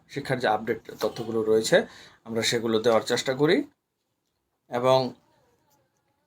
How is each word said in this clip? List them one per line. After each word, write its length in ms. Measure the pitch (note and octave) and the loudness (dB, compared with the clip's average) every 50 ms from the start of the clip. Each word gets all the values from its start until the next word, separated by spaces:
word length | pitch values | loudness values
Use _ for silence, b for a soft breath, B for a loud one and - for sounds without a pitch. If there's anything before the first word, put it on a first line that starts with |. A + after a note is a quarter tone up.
| _ _ | _ _
শিক্ষার 280 | - C#3 - - C3 B2 | -12 -12 -6 -4 -4 -2
যে 100 | A#2+ A2 | 0 0
আপডেট 420 | G#2+ G#2+ A2+ A#2+ A2+ A2 - - - - | 0 0 -2 -4 -6 -6 -8 -14 -10 -6
তথ্যগুলো 420 | - G#2+ - - A2+ A2 A2+ A2+ G#2+ | -6 -6 -6 -6 -8 -4 -4 -2 2
রয়েছে, 440 | G#2+ A2 A2 - - E3 G3 A#3+ B B B B B B B _ | 4 2 2 4 4 2 2 2 B B B B B B B _
আমরা 180 | A2+ A2+ A2+ A2 | -8 -6 -4 -2
সেগুলো 380 | - - A#2+ A2 A#2 A2+ A2 | 0 -2 0 0 0 0 2
দেওয়ার 220 | A2 A#2+ A2+ A2 G#2+ | 2 4 2 2 2
চেষ্টা 320 | - A#2+ B2 - - B2+ | 0 -2 -2 -2 -4 -2
করি। 300 | C3 D3 D#3 F#3 C#4 C#4+ - _ _ _ _ _ _ _ _ _ _ _ _ _ _ _ _ _ _ _ _ | 0 2 2 2 0 0 -4 _ _ _ _ _ _ _ _ _ _ _ _ _ _ _ _ _ _ _ _
এবং 440 | B2+ B2 B2 B2+ C3 C3 C3 B2 B2 - _ _ _ _ _ _ _ _ _ _ _ _ _ _ _ _ _ _ _ _ _ | -6 -2 2 4 4 4 2 -2 -8 -14 _ _ _ _ _ _ _ _ _ _ _ _ _ _ _ _ _ _ _ _ _